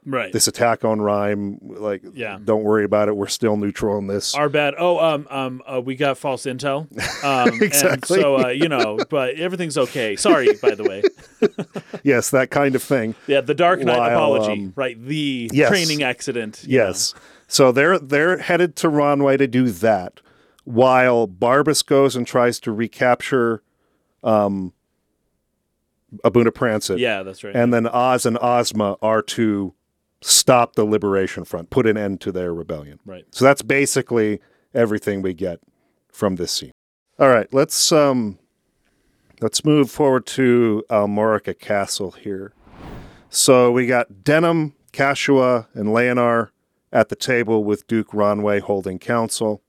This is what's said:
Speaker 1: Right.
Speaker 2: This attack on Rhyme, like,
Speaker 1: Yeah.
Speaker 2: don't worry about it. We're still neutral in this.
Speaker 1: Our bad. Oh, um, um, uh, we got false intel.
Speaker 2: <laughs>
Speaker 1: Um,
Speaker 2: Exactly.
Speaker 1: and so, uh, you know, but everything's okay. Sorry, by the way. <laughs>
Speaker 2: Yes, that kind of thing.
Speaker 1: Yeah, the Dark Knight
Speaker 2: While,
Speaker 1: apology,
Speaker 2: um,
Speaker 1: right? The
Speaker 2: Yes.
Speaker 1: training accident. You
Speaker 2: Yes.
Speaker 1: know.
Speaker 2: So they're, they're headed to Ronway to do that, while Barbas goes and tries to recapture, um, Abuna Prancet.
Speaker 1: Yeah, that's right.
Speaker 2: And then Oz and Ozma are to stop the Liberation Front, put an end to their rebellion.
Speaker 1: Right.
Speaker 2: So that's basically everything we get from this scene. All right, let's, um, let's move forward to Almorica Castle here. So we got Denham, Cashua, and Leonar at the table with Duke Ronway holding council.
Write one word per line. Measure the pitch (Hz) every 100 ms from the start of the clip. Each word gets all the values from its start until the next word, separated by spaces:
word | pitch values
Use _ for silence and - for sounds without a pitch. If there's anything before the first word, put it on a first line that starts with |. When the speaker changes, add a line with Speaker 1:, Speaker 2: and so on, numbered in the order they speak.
| -
Speaker 1:
Right. | 131 101
Speaker 2:
This | 113 -
attack | - 117 113 117
on | 110
Rhyme, | 104 104 101 104 101 101
like, | - 95 104 98 -
Speaker 1:
Yeah. | - 110 98
Speaker 2:
don't | 104 107
worry | 107 107 101
about | 104 104
it. | 104
We're | 101
still | - 113 104
neutral | 101 - 110 101
in | 98
this. | 101 -
Speaker 1:
Our | 139 147
bad. | 147 147 143
Oh, | 175 170
um, | 160 147 123
um, | 139 131 127 123
uh, | 131
we | 123 131
got | 143 131
false | 147 127 139
intel. | 127 143 139 156
Speaker 2:
<laughs> | 110 - -
Speaker 1:
Um, | 143 131 120 113
Speaker 2:
Exactly. | 214 143 139 131 - 165
Speaker 1:
and |
so, | 147 135 127
uh, |
you | 131 165
know, | 139 110 107 -
but | 147 127 147
everything's | 180 180 170 143
okay. | 127 143 110 101
Sorry, | 208 156 123
by | - -
the | 101 -
way. | 98 269
<laughs> | - - _ - - - - - 190
Speaker 2:
Yes, | 143 123 -
that | 135 127
kind | 147 143 131
of |
thing. | - 135 110 110 -
Speaker 1:
Yeah, | 139
the | 131
Dark | 143 175 185
Knight | 127 123
Speaker 2:
While, | 117 117 117 110
Speaker 1:
apology, | 107 104
Speaker 2:
um, | 98 90
Speaker 1:
right? | 131 113 123
The | 156 143 131 113
Speaker 2:
Yes. | 135 143
Speaker 1:
training | 196 165 151
accident. | 131 123 - 120 110 -
You | - 127
Speaker 2:
Yes. | 104 87 -
Speaker 1:
know. | - - - _
Speaker 2:
So | - 135
they're, | 123 151 185
they're | 139 143 160 180
headed | - 175 175 -
to | 170
Ronway | 147 143 143 139 135
to | 139
do | 123 127
that, | 90 110 101 90 - _ _ _ _
while | - 117 131 127 127 120 110
Barbas | 90 120 135 147 147 -
goes | 139 139 123
and | 120
tries | 131 123 117
to | -
recapture, | 107 117 - 127 123 - 131 117 113 _ _ _ _ _ _
um, | 117 110 104 98 92 _ _ _ _ _ _ _ _ _ _ _ _ _ _ 107
Abuna | 117 110 117
Prancet. | - 127 107 - 92
Speaker 1:
Yeah, | 120 101
that's | 95 92
right. | 104 117
Speaker 2:
And | 120
then | 120 113
Oz | 120 127 127 120
and | 117
Ozma | 123 120 117 107 104 101
are | 110 110
to | - - 110 101 95 _ _ _ _ _
stop | - - - 127 120 -
the | 107
Liberation | 107 101 98 92 - 85
Front, | 87 85
put | - 113
an | 107
end | 101 95
to | -
their | 92 90
rebellion. | 85 82 80 73 71 -
Speaker 1:
Right. | 92 -
Speaker 2:
So | - 127
that's | 139
basically | 113 139 139 - 123 120 107 101 _ _ _
everything | - 117 107 - 101
we | 95
get | 85 95 85 _ _ _ _ _
from | - 104 92
this | 85
scene. | - - _ _ _ _ _
All | 139
right, | 120 101
let's, | 131 156 - -
um, | 160 143 127 107 92 _ _ _ _ _ _ _ _ _ _
let's | 110 -
move | 156 151 131
forward | - 147 127 -
to | - 127 120 117 107 -
Almorica | 110 104 104 110 107 - 90
Castle | - 104 98 - 95
here. | - - 95 101 _ _ - - - - - _
So | - - 127 123
we | 120 123
got | 127 120 101
Denham, | 117 151 170 165 151 _ _
Cashua, | - 139 139 - 135 127 123 110
and | 127 104
Leonar | 110 123 123 120 117 110 _ _ _ _
at | 127 110
the | -
table | - 123 110 110
with | 104 104 -
Duke | 113 104
Ronway | 104 104 104 104 101
holding | 95 101 95 92
council. | - 120 113 - 110 104